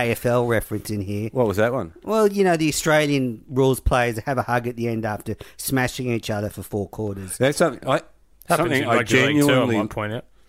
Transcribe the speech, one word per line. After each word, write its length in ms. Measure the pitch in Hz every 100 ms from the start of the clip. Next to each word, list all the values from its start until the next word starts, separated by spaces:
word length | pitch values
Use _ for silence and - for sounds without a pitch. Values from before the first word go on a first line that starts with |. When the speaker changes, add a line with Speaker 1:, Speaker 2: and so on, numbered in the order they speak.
| 120
Speaker 1:
F 120 | 117
L 220 | 123 123 120
reference 420 | 113 - 107 -
in 140 | 107
here. 260 | 98 104 110
Speaker 2:
What 140 | 131 113
was 120 | 95
that 160 | 113
one? 180 | 127 85 -
Speaker 1:
Well, 240 | - 220 214
you 140 | 196
know, 120 | 190 165
the 120 | 156
Australian 760 | - 165 151 151 143 127 110 -
rules 280 | 131 131 127
players 400 | - 131 120 110
have 180 | 143 127
a 40 |
hug 240 | 120 123 117
at 100 | 120
the 120 | 117
end 160 | 113
after 320 | 110 104 - - - -
smashing 520 | - 135 127 - 123
each 200 | 117 -
other 180 | 104 104
for 140 | 101
four 260 | 92 107 95
quarters. 480 | - 107 98 92 -
Speaker 2:
That's 220 | 131 147
something 280 | 170 123 131
I, 140 | 147 - _ _ _ -
Speaker 3:
Happens 100 | 170 170
Speaker 2:
something 120 | 135
Speaker 3:
in 40 | 127
Speaker 2:
I 80 | 117
Speaker 3:
rugby 20 |
league 100 | 117
too, 100 | 131
I 80 | 131
Speaker 2:
genuinely, 500 | 147 143 131 123 107
Speaker 3:
might 140 | 110
point 220 | - 104
out. 100 | 113 - _